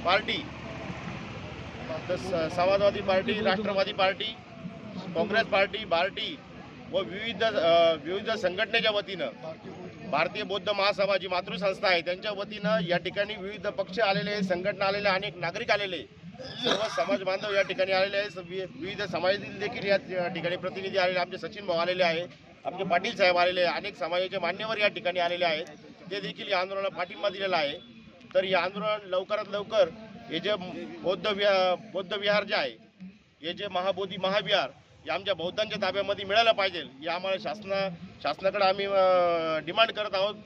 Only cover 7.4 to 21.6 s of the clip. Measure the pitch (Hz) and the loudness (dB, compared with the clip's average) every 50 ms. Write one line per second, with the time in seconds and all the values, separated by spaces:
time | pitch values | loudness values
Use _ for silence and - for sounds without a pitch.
7.4 | 226 226 208 170 160 165 170 170 170 165 165 151 143 160 185 202 208 - 170 160 | 0 2 2 4 6 8 8 8 8 6 4 2 -2 -4 -4 -4 -2 -2 -2 0
8.4 | - 180 180 185 220 220 226 233 - 220 208 202 202 196 196 170 147 120 - - | 0 -2 0 0 -2 2 2 2 2 4 2 0 -2 -4 -6 -4 -4 -6 -6 -10
9.4 | - 160 160 - - 190 - - - - - - - - 135 147 165 - - 214 | -12 -12 -12 -12 -14 -14 -14 -12 -14 -14 -14 -12 -6 -2 0 2 2 0 -2 -6
10.4 | 214 185 196 208 175 202 202 196 190 202 196 190 202 196 196 185 175 190 180 180 | -6 -4 -6 -4 -2 -2 0 2 2 2 4 2 2 2 2 0 0 -2 -2 -2
11.4 | 190 202 220 185 196 196 190 - - 190 180 170 165 175 180 185 185 214 202 196 | -2 -4 -6 -2 -2 -2 -2 2 2 4 4 4 2 -2 -4 -4 -4 -6 -4 -4
12.4 | 202 202 214 208 202 208 220 220 175 165 175 175 175 185 156 202 208 208 214 202 | -6 -8 -8 -4 0 0 2 2 2 2 0 0 0 -2 -2 -2 -4 -2 -4 -8
13.4 | 185 196 214 202 175 208 202 - 190 180 185 233 220 196 196 208 208 202 208 208 | -8 -8 -8 -6 -6 -6 -4 -4 -6 -4 0 0 2 2 2 2 0 -2 -2 -2
14.4 | 190 185 180 175 185 202 196 190 196 196 202 208 202 202 185 190 196 208 165 175 | 0 0 0 0 0 -4 -2 0 0 0 0 2 2 2 2 2 0 -4 -6 -4
15.4 | 170 170 170 208 240 247 214 202 202 190 180 147 113 - - - - 175 - - | -6 -4 -4 -4 0 2 2 2 2 -4 -4 -8 -8 -12 -18 -18 -18 -16 -14 -14
16.4 | - - - 214 247 240 - 196 220 214 - 185 170 185 202 196 190 277 285 190 | -14 -12 -10 -2 0 0 2 2 0 -2 0 0 2 2 0 0 0 -2 -2 -2
17.4 | 214 214 196 196 196 185 185 170 185 190 190 185 190 202 202 196 208 208 170 185 | -2 0 2 2 2 2 2 0 2 2 4 2 2 2 2 -2 -2 -2 -6 -10
18.4 | 180 170 180 190 185 175 - 131 160 190 202 190 208 185 175 160 170 185 202 202 | -10 -6 -6 -6 -6 -6 -8 -8 -8 -6 -4 -4 -4 -2 -2 0 2 2 2 2
19.4 | 202 208 202 196 202 202 - 233 190 196 196 190 - 170 185 185 175 170 180 170 | -2 -10 -8 -6 -6 -4 -4 -4 2 2 2 2 2 -2 -2 -2 -2 -2 -2 -2
20.4 | 165 175 180 180 175 185 - 190 190 190 180 190 180 180 185 180 175 180 180 170 | -2 -2 -2 -2 -4 -6 -6 -4 -6 0 2 2 2 4 2 0 -2 -2 -4 -10
21.4 | 160 165 - 208 | -10 -10 -10 -8